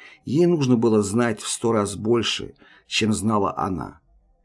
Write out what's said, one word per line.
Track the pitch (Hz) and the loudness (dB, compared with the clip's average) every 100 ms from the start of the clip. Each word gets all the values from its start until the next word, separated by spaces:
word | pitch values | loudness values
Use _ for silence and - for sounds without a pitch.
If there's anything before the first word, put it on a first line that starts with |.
| - - | -20 -16
ей | - 139 175 | -4 2 4
нужно | 170 127 123 | 4 4 4
было | 117 107 | 4 2
знать | 98 110 120 107 | 2 0 0 -2
в | - | -6
сто | - 117 | -4 0
раз | 113 98 92 | 0 0 -2
больше, | 107 120 104 - - - - - - | 0 0 0 -6 -10 -16 -20 -20 -8
чем | - 110 | -2 0
знала | 101 107 107 95 - | 0 0 0 -2 -2
она. | 90 87 53 - _ _ _ _ | -4 -4 -8 -14 _ _ _ _